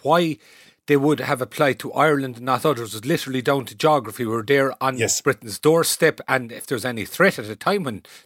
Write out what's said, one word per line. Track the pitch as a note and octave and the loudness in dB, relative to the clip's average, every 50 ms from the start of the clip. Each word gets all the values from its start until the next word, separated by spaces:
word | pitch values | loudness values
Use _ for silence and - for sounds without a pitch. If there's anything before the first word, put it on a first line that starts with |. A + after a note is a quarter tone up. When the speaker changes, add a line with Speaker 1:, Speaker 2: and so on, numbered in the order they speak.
Speaker 1:
why | - C#3 E3 F3 F3 D#3+ D3+ - _ - - - - _ _ _ _ | 0 2 2 4 2 0 -2 -6 _ -20 -20 -20 -20 _ _ _ _
they | - D3 | 2 4
would | C#3 C#3 D#3 D3 - | 4 4 4 2 2
have | A#2 B2+ D3 B2 | 0 -2 -2 -2
applied | B2+ - - - D3 C3+ B2 | -4 -4 -2 0 2 2 0
to | - - A2+ - | -2 -6 -4 0
Ireland | C3 D3 D#3 D3 C#3 C3+ B2+ A#2+ | 2 2 4 2 0 -2 -4 -8
and | A#2 B2 | -6 -2
not | C3 B2+ A#2 - | -2 0 2 2
others | D#3 C#3 A#2+ A#2 G#2 G2+ | 0 0 0 -4 -8 -10
was | G#2+ G#2 | -8 -4
literally | C#3+ E3+ - - C3+ B2+ B2+ A2+ | -2 -2 -2 -2 -4 -4 -2 0
down | C#3+ C#3 C#3 A#2+ | 0 0 0 -2
to | - G#2+ | -6 -4
geography? | - - D#3 D3+ C#3 A2 A2+ - - A#2+ | 2 2 4 4 2 0 -4 -6 -6 -4
We | A2 A2+ | -2 -2
were | A#2 | -2
there | G#2+ - C#3 C#3 C3+ C3 - - | 0 2 4 4 4 2 0 -2
on | A2+ A#2+ C3 | -2 -2 0
Speaker 2:
Yes. | A#2+ A2 G2 - - | 0 0 -2 -2 0
Speaker 1:
Britain's | - D3 A#2+ - - A2 F#2+ - | 0 -2 -2 -2 -4 -12 -6 0
doorstep, | - D3 E3 E3 D3+ - - - E3+ D#3 - - - | 2 4 4 4 2 0 0 2 2 2 2 0 -2
and | - C3 B2+ B2 A2+ | -2 -2 -2 -2 -4
if | A#2 - - | -14 -12 -8
there | - C#3 | -6 -6
was | A2+ A#2+ | -4 -4
any | B2+ A#2+ A2+ F#2+ | -4 -6 -6 -8
threat | - - - F#3 F#3+ - | -4 0 2 2 2 2
at | - G#2+ | 0 -6
a | G#2+ G#2+ | -10 -10
time | - - F3 G3+ G3+ D#3 | -6 -2 -2 -2 -2 -2
when | B2+ G#2+ F#2 - - - - _ | -4 -8 -8 -12 -18 -20 -20 _